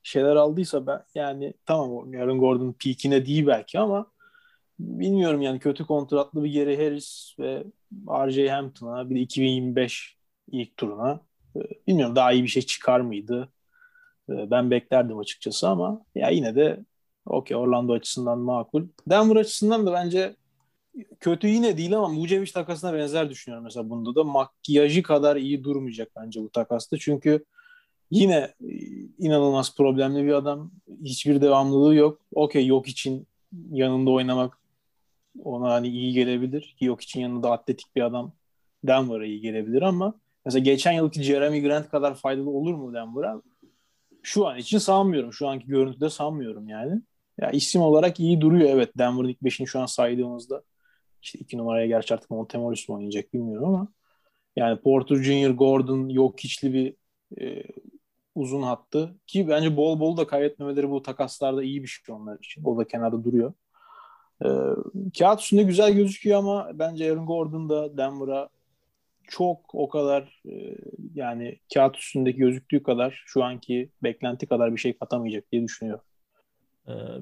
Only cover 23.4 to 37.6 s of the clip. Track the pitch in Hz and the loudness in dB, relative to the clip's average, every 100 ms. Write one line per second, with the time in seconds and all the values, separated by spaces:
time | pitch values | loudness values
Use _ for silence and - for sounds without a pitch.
23.4 | - 117 117 117 110 117 113 127 156 139 | -14 -14 -12 -10 -8 -6 0 0 2 0
24.4 | 135 _ - 143 147 160 170 147 147 147 | -2 _ 2 4 6 4 2 4 4 2
25.4 | 135 143 131 139 131 113 110 - 110 110 | 0 -4 -2 -4 -6 -8 -12 -14 -12 -10
26.4 | 107 - 113 120 - 151 - 143 151 151 | -6 -4 -2 -4 -4 -6 -2 0 2 2
27.4 | - _ _ _ _ _ _ 185 196 165 | 0 _ _ _ _ _ _ 4 6 4
28.4 | 135 - - - - - - - 170 151 | 0 -8 -14 -12 -12 -14 -16 -4 2 4
29.4 | 143 139 127 - 139 131 135 143 143 143 | 4 2 0 2 2 4 0 0 2 2
30.4 | 143 143 160 - - - 151 127 147 143 | 0 -6 -10 -18 -20 -14 -10 -4 2 4
31.4 | 139 135 135 139 147 151 151 151 _ - | 6 6 4 6 6 8 6 2 _ 0
32.4 | 147 147 131 131 131 131 139 131 - _ | 2 2 4 2 0 -6 -6 -6 -10 _
33.4 | _ 180 170 143 131 131 131 131 127 127 | _ -20 -10 -2 0 2 2 2 2 0
34.4 | 127 - _ _ _ _ _ _ _ - | -2 -6 _ _ _ _ _ _ _ -16
35.4 | - 123 123 120 123 123 127 127 123 123 | -10 -4 0 0 0 -4 -2 2 2 0
36.4 | 127 143 - _ 127 120 - 135 123 123 | -2 -6 -10 _ -2 -2 -6 -8 -6 -2
37.4 | 120 117 | 0 -2